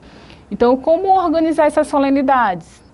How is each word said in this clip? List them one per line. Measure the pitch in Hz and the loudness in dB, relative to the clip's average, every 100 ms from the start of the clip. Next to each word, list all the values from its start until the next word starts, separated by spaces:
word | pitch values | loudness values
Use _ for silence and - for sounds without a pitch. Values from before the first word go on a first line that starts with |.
| - - - - - | -20 -20 -20 -20 -16
Então, | 202 240 269 | -2 0 0
como | 320 330 381 | 0 0 2
organizar | 381 339 320 320 302 302 | 0 2 0 -2 0 0
essas | 302 302 | 0 -2
solenidades? | 294 277 277 269 262 220 180 - - - | -2 0 0 0 0 0 -4 -10 -20 -20